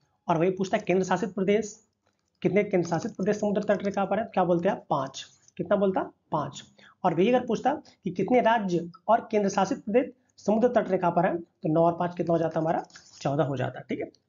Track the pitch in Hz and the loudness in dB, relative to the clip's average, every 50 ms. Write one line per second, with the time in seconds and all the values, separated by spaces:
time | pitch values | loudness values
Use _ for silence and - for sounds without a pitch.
0 | _ _ _ _ - - 170 160 170 190 185 - 190 185 - 208 208 - 175 185 | _ _ _ _ -2 -2 0 2 2 2 0 0 -2 -2 -2 -2 0 0 0 0
1 | 185 175 190 175 233 190 - 202 185 196 202 220 220 - - - _ _ _ _ | 2 0 0 0 -2 -4 -2 -2 0 2 2 0 0 -4 -10 -16 _ _ _ _
2 | _ _ _ _ _ _ _ _ - 175 170 208 202 208 - 180 170 175 175 156 | _ _ _ _ _ _ _ _ -2 0 2 2 0 2 0 0 0 0 -2 -2
3 | - 220 - - 185 202 202 - 214 208 196 208 196 - 202 - 196 202 196 202 | -4 -6 -6 -4 -2 -2 -2 0 0 -2 0 -2 0 0 -2 0 0 -4 -2 -2
4 | 196 190 202 208 226 220 - 196 180 170 180 170 170 196 233 - - - - 139 | -2 -2 -2 -2 -4 -2 -2 0 2 2 2 2 2 0 -2 -2 -4 -4 -4 -4
5 | 135 135 - - - - _ _ _ _ _ - - - 208 196 202 196 190 - | -4 -6 -10 -14 -18 -18 _ _ _ _ _ -8 -2 0 0 2 2 2 0 0
6 | 349 - - _ _ - - 151 139 139 - - - - _ _ - - _ _ | -4 -6 -10 _ _ -6 -4 -4 -4 -6 -10 -14 -18 -20 _ _ -20 -20 _ _
7 | - 185 165 160 190 233 247 247 247 247 214 - - 247 294 - - - _ _ | -2 0 2 4 4 4 4 2 2 0 -4 0 0 -2 -2 -2 -8 -16 _ _
8 | - 190 180 - 190 - 247 202 196 220 226 240 202 185 175 160 170 - - - | -8 -6 -4 -2 0 2 4 4 4 4 2 2 0 0 -2 -2 -4 -6 -14 -8
9 | - - 220 233 226 - 220 208 202 196 196 202 190 - - - - 214 202 247 | 0 0 0 0 0 0 0 0 0 2 0 0 0 0 -2 -6 -4 0 0 0
10 | 277 - - _ _ _ _ - - - 214 226 226 247 240 220 180 - 190 180 | 0 0 -8 _ _ _ _ -8 -2 0 2 2 2 2 2 2 0 2 0 0
11 | 180 175 175 180 170 214 339 339 - _ _ _ - 165 156 165 165 170 170 - | 0 2 2 2 2 2 0 -2 -6 _ _ _ -2 0 2 4 4 4 2 0
12 | 180 170 175 - 170 160 170 165 165 160 - 165 156 160 175 - - - - - | -2 -4 -4 -4 -2 0 0 0 0 0 -2 -2 -2 0 -2 -2 -4 -8 -16 -20
13 | - - - - - 147 139 147 147 143 139 123 123 127 127 - - - - - | -20 -20 -14 -6 -4 -2 0 0 -2 -2 -2 -4 -4 -6 -6 -10 -10 -8 -8 -8
14 | - - - _ _ | -8 -10 -12 _ _